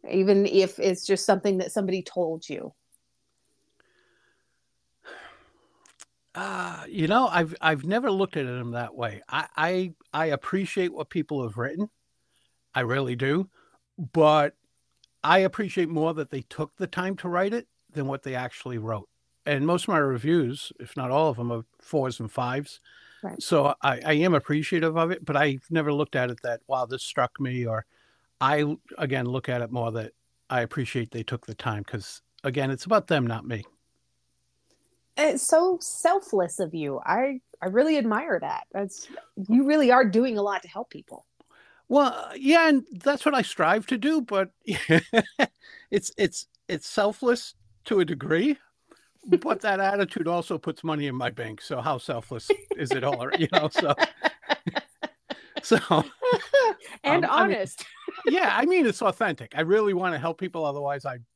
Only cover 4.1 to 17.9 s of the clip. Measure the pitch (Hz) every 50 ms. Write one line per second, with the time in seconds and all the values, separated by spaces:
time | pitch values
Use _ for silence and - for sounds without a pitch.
4.1 | _ _ _ _ _ _ _ _ _ _ _ _ _ _ _ _ _ _ _ -
5.1 | - - - - - _ _ _ _ _ _ _ _ _ _ - _ _ - _
6.1 | _ _ _ _ - 180 185 196 190 185 180 175 170 165 151 - - 202 160 156
7.1 | 208 247 262 214 165 180 165 156 170 - - 160 156 139 139 170 202 240 262 254
8.1 | 196 190 196 - - 160 135 123 123 127 120 120 117 120 120 110 - 127 120 110
9.1 | 101 101 - - 127 147 156 - _ - 156 170 185 185 190 180 165 _ _ _
10.1 | - 151 160 160 143 135 - - - 190 196 - - 196 180 175 170 - 143 _
11.1 | - 175 143 - 151 139 123 113 101 120 120 135 151 170 208 214 _ _ _ _
12.1 | _ _ _ _ _ _ _ _ _ _ _ _ - 139 127 117 127 139 135 123
13.1 | 123 117 131 135 147 180 190 - _ _ _ _ _ _ _ _ _ - 160 120
14.1 | - 160 156 151 151 151 147 151 _ _ _ _ _ _ _ _ _ _ _ _
15.1 | _ _ - 147 170 196 190 185 - - 214 185 - 190 175 156 165 156 156 165
16.1 | 160 156 147 - - 135 120 _ - - 151 147 _ - 190 180 - 185 180 190
17.1 | 196 185 - 180 170 175 190 202 233 233 233 _ _ _ _ _